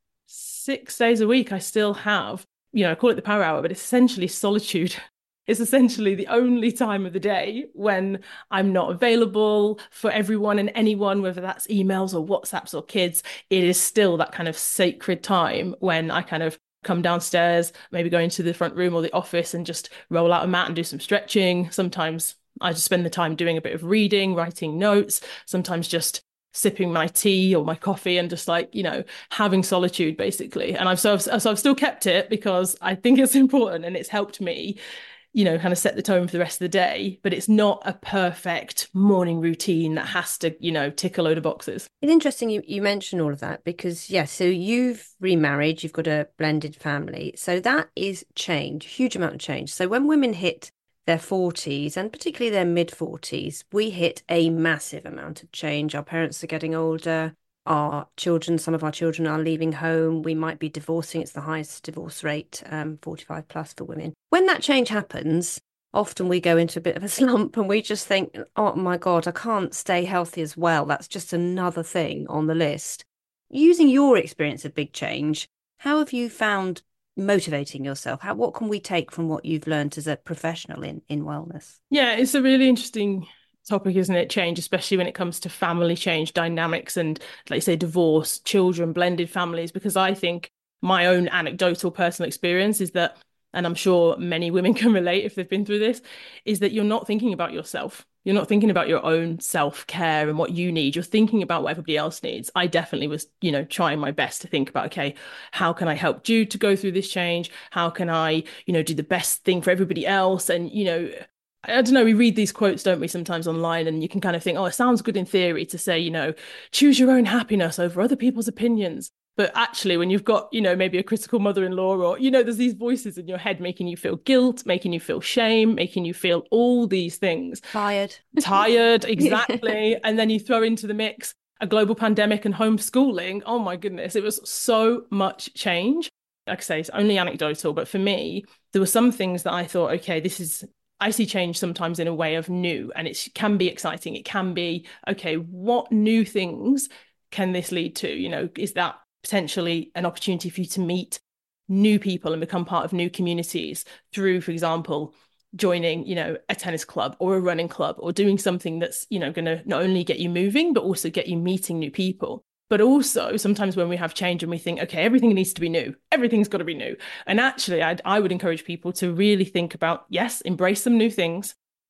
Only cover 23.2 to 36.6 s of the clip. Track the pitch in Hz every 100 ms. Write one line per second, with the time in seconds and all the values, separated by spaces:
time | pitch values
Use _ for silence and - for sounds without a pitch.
23.2 | 165 160 170 160 160 165 165 220 202 202
24.2 | 190 170 170 - 160 160 208 208 202 -
25.2 | - - - 185 180 170 165 170 - -
26.2 | - _ _ - 202 202 180 165 165 -
27.2 | 208 190 185 175 151 - 196 190 185 180
28.2 | 175 170 - 170 165 214 175 143 - -
29.2 | - - 208 190 185 185 180 180 160 156
30.2 | - - - - - 185 185 180 214 196
31.2 | - 220 226 208 277 269 302 - 196 175
32.2 | - 214 208 180 185 - 190 190 240 262
33.2 | 262 277 262 277 208 170 170 180 - 208
34.2 | 202 - 180 143 170 202 - - - -
35.2 | _ 220 190 165 180 180 202 - 202 185
36.2 | 175 175 165 -